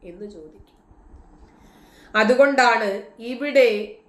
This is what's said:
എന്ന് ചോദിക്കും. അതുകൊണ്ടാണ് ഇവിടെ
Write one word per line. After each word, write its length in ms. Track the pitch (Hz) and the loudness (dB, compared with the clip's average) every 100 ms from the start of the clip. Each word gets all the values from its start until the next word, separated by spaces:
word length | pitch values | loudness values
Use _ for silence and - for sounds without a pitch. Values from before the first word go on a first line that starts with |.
എന്ന് 220 | 185 175 208 | -20 -18 -18
ചോദിക്കും. 380 | 180 156 196 - _ _ _ - - _ - - _ - _ _ _ - 214 | -18 -20 -20 -20 _ _ _ -20 -20 _ -20 -20 _ -20 _ _ _ -6 -2
അതുകൊണ്ടാണ് 880 | 220 247 277 269 247 226 214 196 - - | 2 4 2 4 2 2 -2 -6 -10 -16
ഇവിടെ 760 | 233 247 285 277 247 208 208 - | -12 -8 -2 2 2 2 -6 -14